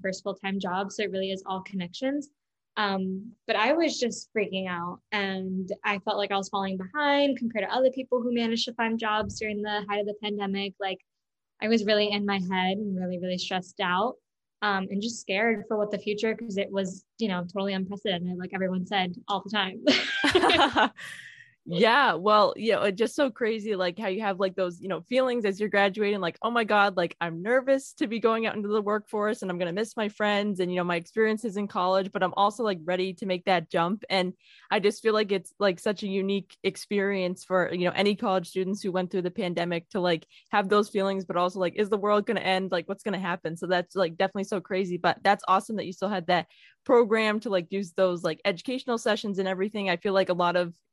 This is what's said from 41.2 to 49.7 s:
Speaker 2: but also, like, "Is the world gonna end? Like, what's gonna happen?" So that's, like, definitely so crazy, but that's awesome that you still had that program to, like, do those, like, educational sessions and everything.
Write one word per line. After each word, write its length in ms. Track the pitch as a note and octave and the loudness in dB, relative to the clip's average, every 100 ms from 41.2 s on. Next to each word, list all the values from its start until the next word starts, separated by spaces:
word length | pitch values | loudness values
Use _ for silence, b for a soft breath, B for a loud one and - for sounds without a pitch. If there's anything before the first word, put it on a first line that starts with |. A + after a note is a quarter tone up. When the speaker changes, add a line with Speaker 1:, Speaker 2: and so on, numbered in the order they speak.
Speaker 2:
but 120 | F#3 F3 | -2 0
also, 240 | F3+ F#3+ | 0 0
like, 160 | F3 - | -2 0
"Is 140 | G#3 | 0
the 60 | G#3 | 0
world 300 | G#3 G#3 G3+ | 2 2 2
gonna 140 | F#3+ | 0
end? 320 | F#3 F#3 F#3+ | 2 0 0
Like, 160 | F3+ E3+ | -2 -4
what's 160 | G3 | -6
gonna 160 | G#3+ F#3 | -4 -4
happen?" 360 | F#3 F3 D#3+ E3+ | -2 -4 -6 -4
So 120 | E3+ | 0
that's, 260 | F3+ F3+ | 0 0
like, 220 | F#3+ F3 E3 | 0 0 0
definitely 280 | F#3+ G3+ G3+ | -2 -2 -4
so 100 | G3+ | -4
crazy, 360 | - F#3+ F#3+ F3 | -4 -2 -2 0
but 240 | F3 - | 0 2
that's 220 | G3 G3 - | 2 2 4
awesome 300 | F#3+ - G#3+ | 2 0 -6
that 100 | F3 | -6
you 60 | |
still 160 | F#3+ F#3+ | -4 -4
had 180 | G3 E3 | -2 2
that 220 | F3 D#3+ b b b | 2 0 b b b
program 560 | - A#3+ A3+ A3 A3 G#3+ | 4 6 6 4 2 0
to, 120 | A3 | 0
like, 180 | F#3+ E3 | -2 0
do 160 | G3 F#3 - | -4 -2 2
those, 280 | F#3 F3 | 2 2
like, 160 | F3 D#3 | -2 -2
educational 540 | - E3+ - C4 - A#3 | -2 -2 -4 -6 -2 -2
sessions 400 | A#3 G#3+ G#3+ F#3+ | 0 0 -2 -2
and 80 | F#3+ | -2
everything. 420 | F#3 G#3 | -2 -2